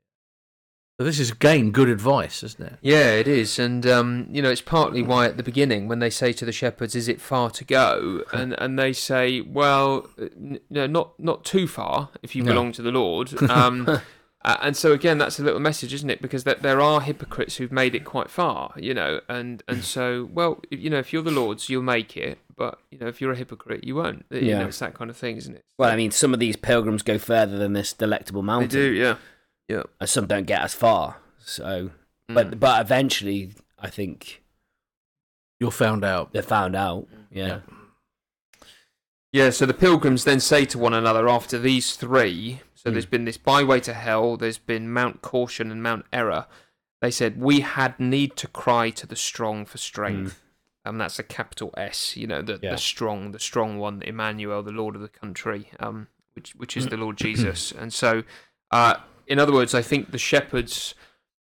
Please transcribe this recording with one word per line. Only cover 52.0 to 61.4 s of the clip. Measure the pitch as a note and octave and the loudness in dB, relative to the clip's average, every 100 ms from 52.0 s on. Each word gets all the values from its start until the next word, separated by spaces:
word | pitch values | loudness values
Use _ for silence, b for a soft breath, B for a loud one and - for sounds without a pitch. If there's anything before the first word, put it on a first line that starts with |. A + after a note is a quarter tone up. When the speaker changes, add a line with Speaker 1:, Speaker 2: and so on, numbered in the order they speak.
| - A2+ | -8 -8
Speaker 2:
you | A2 | -6
know, | D2+ | -6
the, | G#2+ F#2+ | -6 -6
Speaker 3:
Yeah. | F#2+ | -6
Speaker 2:
the | E2 | -4
strong, | - - A2+ G#2 G2+ | -6 -4 -4 -4 -8
the | - | -10
strong | - B2 A2 G#2 | -6 -2 -4 -4
one, | G#2 G2+ | -8 -8
Emmanuel, | - A2 G#2+ G#2+ G#2 G#2 | -10 -6 -6 -6 -6 -6
the | G#2 | -6
Lord | A2 G#2+ G2+ | -6 -6 -8
of | |
the | G#2+ | -16
country, | _ G#2 F2 A2+ G#2 G#2 - | _ -14 -10 -8 -8 -10 -12
um, | A2+ A2 G#2+ _ _ | -12 -12 -16 _ _
which, | - - - | -20 -20 -18
which | A#2+ A#2+ | -10 -6
is | C3 | -6
the | A2 | -6
Lord | A2 G#2 | -6 -4
Speaker 3:
<clears throat> | A2 | -4
Speaker 2:
Jesus. | G#2+ G#2 - - | -2 -2 -2 -8
And | - A2+ | -10 -10
so, | - A#2+ A2+ - B B B - | -2 0 0 -4 B B B -2
uh, | A#2 A#2 - - _ - | 4 4 4 -4 _ -2
in | C#3 | 2
other | D3 | 6
words, | C3+ A#2+ B2 | 4 4 0
I | |
think | A2+ C#3+ - | 0 -2 -2
the | B2 | -6
shepherds' | - D3+ D3 B2+ A#2 - - - b b b _ | 0 0 2 -4 -4 -8 -10 -12 b b b _